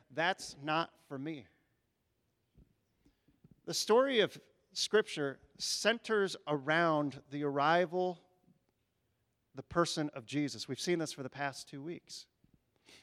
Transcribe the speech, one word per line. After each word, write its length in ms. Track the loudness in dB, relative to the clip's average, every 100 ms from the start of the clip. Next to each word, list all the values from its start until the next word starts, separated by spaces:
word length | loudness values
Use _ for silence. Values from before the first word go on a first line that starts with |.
| -10
"That's 440 | -2 0 0 -6 -8
not 300 | -2 0 -2 _ -12
for 100 | -10
me." 280 | -8 -10 -14 _ _ _ _ _ _ _ _ _ _ _ -20 _ _ _ _ _ _ _ -20 _
The 80 | -6
story 480 | -2 4 4 6 4
of 180 | 2 0 -20 _ _
Scripture 640 | -6 2 2 2 -2 -4 -6 -16 -8
centers 800 | -4 0 0 0 0 0 0 -2 -4
around 760 | -2 2 4 4 4 0 -4 -10
the 140 | -4
arrival, 760 | -2 2 4 4 4 0 -2 -4 _ _ _ _ _ _ _ _ _ _ _ _ _
the 80 | -16
person 480 | -4 0 0 0 -4
of 160 | -6 -6
Jesus. 420 | -4 -4 -6 -8
We've 120 | -6
seen 180 | -2 -2
this 140 | -2
for 100 | -8
the 80 | -10
past 380 | -6 -6 -8 -14
two 120 | -12
weeks. 460 | -12 -12 -14 -18 -18 _ _ _ _ _ _ -20